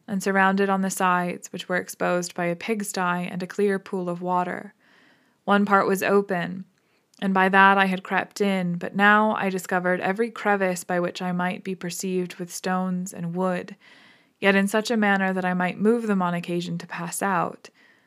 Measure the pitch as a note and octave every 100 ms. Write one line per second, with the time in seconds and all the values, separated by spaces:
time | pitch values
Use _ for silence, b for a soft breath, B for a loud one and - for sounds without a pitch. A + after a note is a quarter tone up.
0 | - G3 G3+ G3 F#3+ G3 G3 G3 F#3+ -
1 | F#3 F3+ F3+ - - F#3 - F3+ F#3+ -
2 | F3+ F3 F3 - F3 E3+ - G#3+ G#3 -
3 | F3+ F3 F3+ F3+ F3+ - G3+ G3 - F#3+
4 | F3 F3 F3+ F3+ F3+ - G3+ - b b
5 | b b b b - G3+ G3+ G3 - F#3+
6 | F#3 G3+ G3+ F3+ F3 F#3 F#3 _ _ _
7 | _ _ G3 F#3+ F#3 F#3+ G3 G3 F#3+ F#3
8 | - F#3 F3+ - G3+ F#3+ F3+ F3 - -
9 | G3+ G#3 A3 - G3 F#3 - F#3 F3+ F3+
10 | - G3 A#3 - G#3+ G3+ F#3+ F3 - F3+
11 | F3 - F3+ F3 F3+ F#3 G3 F3+ F3+ F3
12 | F#3+ F#3 F3+ - F3 - F#3+ F#3 F#3 F3+
13 | F#3 - E3+ F3 F#3 F3+ F#3+ - b b
14 | b b b b G3 G3 G3 G#3+ G#3+ A3+
15 | G#3 G3 F#3+ F#3 F3+ F3+ F3+ - G#3 A#3+
16 | A3+ G3 F3+ F3 E3+ F3 F3 E3+ E3+ -
17 | E3+ - G3 F3+ E3 - - _ b b